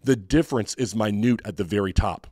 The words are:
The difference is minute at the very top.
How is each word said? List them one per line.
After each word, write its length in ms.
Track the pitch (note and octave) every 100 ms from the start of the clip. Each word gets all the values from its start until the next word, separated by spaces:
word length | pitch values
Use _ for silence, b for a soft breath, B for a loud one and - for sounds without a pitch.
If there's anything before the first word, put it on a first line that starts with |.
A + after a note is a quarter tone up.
The 140 | B2 B2+
difference 580 | F#2+ D3+ D#3+ B2+ G2+
is 200 | - A#2
minute 480 | A2 G#2+ G#2 A#2+ A#2
at 120 | G#2+ F2
the 80 |
very 280 | F2+ G2+ G2
top. 340 | - G#2 D#2+ -